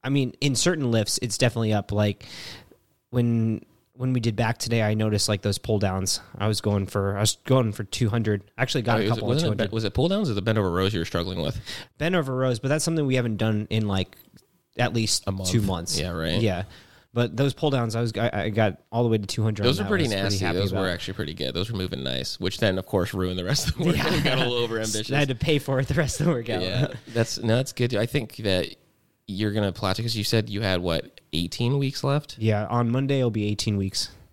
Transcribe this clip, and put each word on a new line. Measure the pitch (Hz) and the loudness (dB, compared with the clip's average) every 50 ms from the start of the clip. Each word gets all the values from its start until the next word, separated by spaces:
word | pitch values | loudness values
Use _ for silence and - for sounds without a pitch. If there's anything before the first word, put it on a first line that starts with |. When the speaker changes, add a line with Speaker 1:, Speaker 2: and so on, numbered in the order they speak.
Speaker 1:
I | - 127 | -2 0
mean, | 139 143 131 123 - _ | 2 2 2 0 -2 _
in | - 143 131 | 0 0 2
certain | 117 - 175 185 160 139 120 | 4 2 2 2 2 2 2
lifts, | 117 113 104 - - - | 2 2 2 2 -2 -4
it's | - 117 101 - | -2 -4 0 2
definitely | 135 120 - 117 113 107 | 2 2 2 2 0 2
up. | 107 104 101 - | 2 0 0 0
Like, | 107 104 107 104 98 - - - - - - - - - - - - _ _ _ _ _ _ _ | 0 2 2 2 0 -2 -10 -18 -18 -16 -16 -16 -16 -18 -20 -20 -20 _ _ _ _ _ _ _
when, | - 123 120 120 117 117 113 113 110 - - _ _ _ _ _ | 0 0 2 2 2 2 2 0 0 -2 -6 _ _ _ _ _
when | _ 123 127 131 | _ -6 -2 0
we | 127 123 | 0 0
did | 110 117 107 | 0 0 0
back | 95 117 110 117 - | 2 0 0 0 -2
today, | - 113 117 117 | -2 0 0 2
I | 110 104 107 | 2 2 2
noticed, | 107 110 110 107 104 - - | 2 2 2 2 2 2 0
like, | 107 98 | 0 0
those | - 104 98 - | 0 -2 -2 -2
pull | - - 110 101 | 0 0 0 2
downs. | 101 95 92 95 95 95 - - - - - | 2 2 0 0 -2 -2 -2 -4 -6 -12 -8
I | - 101 110 | -2 0 0
was | 107 - | 0 0
going | - 107 101 101 98 | 0 0 0 0 0
for, | - - 104 98 98 98 | -2 -2 -2 -2 0 0
I | 98 | 0
was | 107 117 - - _ | 0 0 0 -2 _
going | - 131 131 120 110 | 2 4 4 4 2
for | 101 - 104 | -2 -4 -8
two | - - - 120 107 | -8 -2 -2 0 0
hundred. | 101 120 110 107 104 98 - - _ - | 0 0 0 0 0 -2 -2 -10 _ -4
Actually | 131 - - 143 | -2 -2 0 -2
got | 110 117 113 110 | 0 2 2 2
Speaker 2:
Oh, | |
Speaker 1:
a | |
Speaker 2:
is | 101 | 2
it, | 104 | 0
Speaker 1:
couple | 117 113 107 | 0 0 0
of | 104 | 0
Speaker 2:
wasn't | 123 143 | 0 0
it | - | 2
Speaker 1:
two | - 107 104 | 0 0 0
hundred. | 110 101 | -2 -2
Speaker 2:
be-, | 107 | -2
was | 110 113 | -2 -2
it | 101 - | -2 0
pull | - 139 175 | 2 2 2
downs | 190 208 214 151 | 2 0 0 0
or | 107 | 0
the | 98 | 0
bent | 90 110 110 110 | 0 2 2 2
over | 101 90 | 2 2
rows | 85 90 95 98 | 2 2 2 2
you | 104 85 | 2 0
were | 82 | -2
struggling | - - 85 85 92 92 92 | -2 -2 -2 -2 -2 -4 -4
with? | 76 - - - - - - - - - _ _ | -2 -4 -4 -6 -8 -10 -12 -12 -14 -16 _ _
Speaker 1:
Bent | 147 165 190 | -2 0 0
over | 175 147 135 131 | 0 0 0 -2
rows, | 127 131 131 123 110 | 0 0 0 0 0
but | - 135 | 0 0
that's | 147 160 - | 0 0 0
something | 170 165 160 147 | 0 0 0 2
we | 135 131 | 2 2
haven't | 127 120 120 110 | 2 2 0 0
done | 95 110 110 107 104 107 - | 0 2 2 2 0 0 0
in, | - 110 110 104 | 0 0 0 2
like, | 98 95 92 - - - - _ _ - _ _ _ _ _ _ _ | 0 0 0 -2 -6 -20 -20 _ _ -20 _ _ _ _ _ _ _
at | - 123 123 | -2 -2 0
least | 92 117 113 107 - - - - | 0 0 0 0 0 -2 -2 -4
Speaker 2:
A | |
month. | 98 95 95 90 | -6 -4 -4 0
Speaker 1:
two | - 117 | 2 2
months. | 104 98 90 87 85 - 82 90 | 2 2 0 -2 -4 -4 -4 -2
Speaker 2:
Yeah, | 73 90 | -2 -2
right. | 85 82 80 80 80 101 | -4 -4 -2 0 0 2
Speaker 1:
Yeah. | 113 107 92 87 101 - - - - - - - _ _ _ | 2 0 0 -2 -6 -8 -12 -20 -20 -20 -20 -20 _ _ _
But | 120 120 113 - | -2 -2 -2 0
those | 120 139 139 127 | 0 0 0 0
pull | - - 151 | 0 0 0
downs, | 135 127 117 113 110 | 2 2 0 0 -2
I | 117 | -2
was, | 120 113 101 - | -2 -2 -2 0
I, | 113 - - 101 85 | -2 0 0 -2 -2
I | 104 | 0
got | 104 110 110 104 92 - _ _ | 2 2 2 2 2 -4 _ _
all | - 117 | 0 2
the | 120 117 | 2 4
way | 113 | 2
to | 107 101 | 2 0
two | 101 - - | -2 -2 0
hundred | 107 110 104 104 107 | 0 0 0 2 2
Speaker 2:
Those | 123 - - | 2 2 2
Speaker 1:
on | 208 | 0
Speaker 2:
are | - | 0
Speaker 1:
that. | |
Speaker 2:
pretty | - - - | 0 0 2
Speaker 1:
I | |
was | 120 | 0
pretty | 107 95 98 | 0 0 0
Speaker 2:
nasty. | 98 101 - - | 0 0 0 0
Speaker 1:
happy | 98 90 90 | 0 0 0
Speaker 2:
Those | 101 95 92 | 0 0 0
were | 92 | 0
Speaker 1:
about. | 95 92 | 0 -2
Speaker 2:
actually | 87 87 - - 85 | -2 -4 -6 -8 -6
pretty | - 82 73 | -6 -6 -6
good. | 80 - 69 65 71 | -6 -4 -6 -4 -2
Those | 85 95 110 | -2 -4 -2
were | 117 98 | -4 -4
moving | 92 87 - 67 67 | -4 -4 -4 -4 -4
nice, | 65 64 64 64 - - - | -4 -4 -4 -4 -6 -6 -4
which | 92 92 - - | -4 -4 -2 2
then, | 117 104 92 | 2 2 2
of | 92 90 | 0 -2
course, | - - 98 85 85 - | 0 0 0 0 0 0
ruined | 95 92 90 90 92 | -2 -2 -2 -2 -4
the | 90 | -2
rest | 90 143 143 - - | -2 -2 0 0 -2
of | - - | -2 0
the | 170 | 0
workout. | 170 165 147 - - | 2 2 2 0 0
Speaker 1:
Yeah. | 180 | 0
Speaker 2:
We | 156 | 0
got | 139 - 127 131 | 0 2 2 2
a | 127 | 0
little | 123 123 120 120 113 | 0 0 0 0 0
overambitious. | 113 113 110 110 107 107 110 - | -2 -2 -2 -2 -4 -4 -4 0
Speaker 1:
<laughs> | 135 | 2
I | 143 | 2
had | 143 135 | 2 2
to | 131 | 0
pay | 117 - - 156 143 | -2 2 2 2 2
for | - - 135 127 | 2 0 0 0
it | 131 - | 0 0
the | - | 0
rest | 170 156 127 - - | 0 0 0 0 0
of | 147 | 0
the | 180 | 2
workout. | 156 120 113 120 113 95 | 2 0 -2 -4 -2 -2
Speaker 2:
Yeah, | 90 92 92 - 139 - - 117 - - 117 | -2 0 0 0 0 0 -2 -10 -14 -4 0
that's, | 117 113 - - - | 0 0 0 -2 -4
no, | - 113 113 | 0 2 2
that's | 120 135 - | 2 2 -2
good. | - - 123 117 123 | -2 -2 -2 0 2
I | 101 113 | 0 0
think | 117 - 147 117 110 - | 0 0 -2 -4 -4 -10
that | - 113 101 92 92 80 - - _ _ _ _ _ _ _ _ _ _ | -4 0 0 2 2 0 -2 -6 _ _ _ _ _ _ _ _ _ _
you're | - 98 92 107 104 | -8 -4 -2 0 0
gonna | 101 110 104 98 | 2 2 0 0
plateau | 82 - - 95 95 - | 0 0 0 0 0 0
'cause | 120 117 113 | -2 -2 -2
you | 110 101 | -2 0
said | - - 113 107 - | 2 2 2 0 0
you | 101 101 | -4 -2
had, | 113 98 92 87 | 0 0 0 0
what, | 87 90 82 73 - - _ - _ _ | 2 0 0 0 -2 -6 _ -20 _ _
eighteen | - 80 87 85 - - 120 120 139 143 | -4 -2 -2 -2 -2 -2 0 0 2 0
weeks | 139 131 - - - | 0 -2 -4 -2 -2
left? | 139 139 151 - - - - | 0 0 0 -2 -4 -8 0
Speaker 1:
Yeah, | 110 110 107 104 107 | 2 4 4 4 2
on | - 117 120 120 117 | 0 0 2 2 2
Monday | 117 131 139 135 139 135 | 2 0 2 2 2 2
it'll | 127 120 | 2 2
be | 107 110 104 | 2 0 0
eighteen | 104 107 - - 113 104 98 | 0 -2 0 0 0 0 0
weeks. | 98 92 - - - - - - - - | 0 0 -2 -4 -6 -6 -8 -20 -20 -20